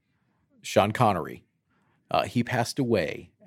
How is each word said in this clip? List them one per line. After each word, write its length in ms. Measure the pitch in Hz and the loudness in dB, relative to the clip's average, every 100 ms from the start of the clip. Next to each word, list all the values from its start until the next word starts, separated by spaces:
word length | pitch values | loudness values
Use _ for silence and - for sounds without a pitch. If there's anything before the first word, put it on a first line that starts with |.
| _ _ _ _ _ _ | _ _ _ _ _ _
Sean 300 | - 110 98 | -2 2 2
Connery, 500 | 107 113 90 67 60 _ _ _ _ _ _ - | 4 2 2 -4 -12 _ _ _ _ _ _ -4
uh, 140 | - | -2
he 220 | - 120 | 0 -2
passed 340 | 117 123 117 - | 0 -2 -2 -2
away 540 | 127 104 73 - - _ | 0 0 0 -6 -14 _